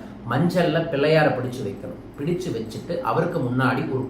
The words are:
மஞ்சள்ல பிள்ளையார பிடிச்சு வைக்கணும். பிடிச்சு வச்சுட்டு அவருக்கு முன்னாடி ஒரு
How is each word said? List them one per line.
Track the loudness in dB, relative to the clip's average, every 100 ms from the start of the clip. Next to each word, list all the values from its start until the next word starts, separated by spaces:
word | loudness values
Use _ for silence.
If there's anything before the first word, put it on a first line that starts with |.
| -10 -12 -2
மஞ்சள்ல | 2 4 4 4 2 0
பிள்ளையார | 2 4 6 4
பிடிச்சு | 2 -4 -4
வைக்கணும். | -6 -8 -10 -12 -14 -6
பிடிச்சு | -2 -2 -2
வச்சுட்டு | -4 -6 -8 -6 -4
அவருக்கு | 0 0 0 0
முன்னாடி | 0 2 2 2 0
ஒரு | -2 -4